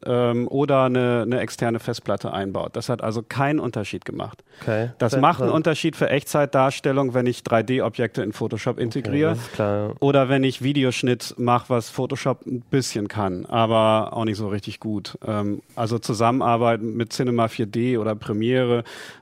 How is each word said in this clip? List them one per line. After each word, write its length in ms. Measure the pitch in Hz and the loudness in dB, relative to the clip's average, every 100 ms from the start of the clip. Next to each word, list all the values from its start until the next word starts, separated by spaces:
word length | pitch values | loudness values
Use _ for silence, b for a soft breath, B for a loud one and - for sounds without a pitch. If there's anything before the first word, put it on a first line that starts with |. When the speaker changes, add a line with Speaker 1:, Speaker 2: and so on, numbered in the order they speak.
| - | -2
Speaker 1:
ähm, 420 | 123 120 120 120 | 2 2 0 0
oder 360 | 139 143 135 | 0 2 4
eine, 400 | 131 127 123 120 | 4 4 2 2
eine 160 | 110 123 | 0 -2
externe 400 | 107 - 120 113 | -4 -2 -2 -2
Festplatte 520 | - 117 - 101 - | -4 -6 -4 -4 -2
einbaut. 440 | 92 98 95 85 117 | -4 -4 -4 -6 -6
Das 120 | 113 | -4
hat 140 | 120 | -4
also 220 | 110 110 | -4 -4
keinen 360 | - 123 139 151 | -6 -2 0 0
Unterschied 460 | 127 113 101 - - | -2 -4 -6 -8 -8
gemacht. 380 | 98 98 - B B | -8 -10 -12 B B
Speaker 2:
Okay. 300 | - 110 120 - | -2 -2 -2 0
Speaker 1:
Das 160 | 117 | 0
Speaker 2:
Sehr 80 | 135 | 4
Speaker 1:
macht 180 | 147 160 | 4 4
einen 100 | 98 | 2
Speaker 2:
interessant. 60 | 156 | 2
Speaker 1:
Unterschied 400 | 165 151 165 - | 2 0 -2 0
für 140 | 151 | 0
Echtzeitdarstellung, 1040 | 143 - 156 143 139 131 - 143 135 135 | 0 0 0 2 4 2 2 0 2 2
wenn 120 | 123 123 | 2 0
ich 180 | 120 | -2
drei 200 | - 117 | 0 2
D 180 | 110 127 | 2 0
Objekte 400 | 110 - 117 - | 0 0 -2 -2
in 120 | 104 | -4
Photoshop 420 | - 110 110 127 120 | -4 -4 -2 -4 -2
Speaker 2:
Okay, 80 | |
Speaker 1:
integriere. 480 | 120 139 107 143 151 | -4 -4 -2 0 0
Speaker 2:
das 80 | 117 | 0
ist 140 | 117 | -4
klar. 400 | - 104 104 104 - | -2 0 0 -2 0
Speaker 1:
Oder 300 | 139 139 127 | 4 4 4
wenn 140 | 135 | 2
ich 180 | 135 - | 2 0
Videoschnitt 720 | 127 143 127 - 127 120 - - | 0 2 2 2 0 0 -4 -2
mache, 320 | 120 123 - | 2 2 2
was 200 | 120 - | -2 -2
Photoshop 560 | - 127 131 139 123 - | -4 -4 -2 -2 -2 -4
ein 160 | 127 - | -8 -2
bisschen 380 | 139 123 113 104 | 0 0 -4 -4
kann, 380 | 110 95 90 - | -2 -2 -4 -2
aber 680 | 117 113 113 110 110 107 | 0 4 4 4 4 2
auch 120 | 117 110 | -2 -2
nicht 120 | 104 | -2
so 120 | 104 | -4
richtig 300 | 101 110 104 | -6 -6 -8
gut. 380 | 110 104 - - 113 | -6 -6 -8 -10 -4
Ähm, 360 | 104 101 101 - - | -2 -2 -4 -8 -4
also 240 | 113 117 | -2 -2
Zusammenarbeit 800 | - 104 117 131 120 117 117 113 | -2 2 2 4 2 4 2 2
mit 320 | 113 110 113 | -2 -4 -4
Cinema 340 | - 127 120 113 | -2 0 2 0
vier 180 | - 104 | 0 -4
D 320 | 117 123 120 | -2 0 0
oder 180 | 107 107 | -2 -4
Premiere, 680 | - 107 113 127 123 120 B B B B | -4 -2 2 2 2 0 B B B B